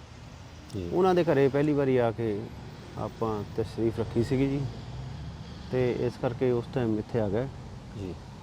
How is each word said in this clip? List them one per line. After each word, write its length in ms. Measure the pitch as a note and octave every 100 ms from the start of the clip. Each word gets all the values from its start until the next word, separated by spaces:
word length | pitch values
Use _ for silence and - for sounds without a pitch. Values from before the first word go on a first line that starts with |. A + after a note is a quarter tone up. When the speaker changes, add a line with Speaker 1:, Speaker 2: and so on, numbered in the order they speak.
| - - - - - - -
Speaker 1:
ਜੀ। 160 | - F3
Speaker 2:
ਉਹਨਾਂ 220 | F3 F#3
ਦੇ 100 | F3
ਘਰੇ 240 | E3 C#3 C#3
ਪਹਿਲੀ 240 | C#3 D3+
ਵਾਰੀ 240 | C#3+ C3+ B2+
ਆ 140 | A#2
ਕੇ 300 | A2 A2+ G2+ A#2+ - - - - -
ਆਪਾਂ 460 | G#2+ - A2+ G#2+ G2+ -
ਤਸ਼ਰੀਫ 440 | A2 - A2+ A2
ਰੱਖੀ 240 | G#2 A#2
ਸੀਗੀ 220 | A2 C3 C#3
ਜੀ 140 | C#3 C3+ - - - - - - - - - -
ਤੇ 240 | B2+ B2 A#2+
ਇਸ 140 | B2 -
ਕਰਕੇ 280 | C3 A#2+ C3
ਉਸ 140 | A#2+ A#2+
ਟਾਈਮ 240 | C3+ A#2 G#2+
ਇੱਥੇ 220 | G#2+ A#2+
ਆ 80 | G#2
ਗਏ। 180 | G2+ C3+ - - - - G#2+
Speaker 1:
ਜੀ। 160 | F#2+ E2+ - -